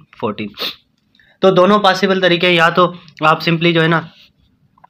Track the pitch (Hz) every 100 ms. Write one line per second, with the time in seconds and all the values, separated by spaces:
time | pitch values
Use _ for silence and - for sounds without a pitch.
0 | _ _ 110 104 107 - - - _ _
1 | _ _ _ _ 190 180 185 208 196 185
2 | 190 190 180 170 180 170 165 170 180 180
3 | - - 156 160 165 165 170 165 160 165
4 | 160 - _ _ _ _ _ _